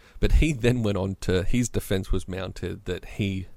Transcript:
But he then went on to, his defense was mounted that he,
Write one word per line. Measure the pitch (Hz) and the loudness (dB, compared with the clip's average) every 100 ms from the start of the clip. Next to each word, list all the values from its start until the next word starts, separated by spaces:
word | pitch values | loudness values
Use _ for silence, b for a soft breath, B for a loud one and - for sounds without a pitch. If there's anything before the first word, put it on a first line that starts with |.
| B B | B B
But | - | 4
he | - 151 | 6 6
then | 135 117 127 | 4 2 2
went | 107 98 | 0 0
on | 98 98 | -2 -4
to, | - 92 | 0 2
his | - 123 120 | 2 2 0
defense | - - 95 95 | -4 -2 -2 0
was | 95 - | -4 -4
mounted | 92 95 - 90 92 - | -8 -10 -8 -8 -8 -8
that | 87 - | -8 -8
he, | - 101 95 90 | -4 -4 -4 -8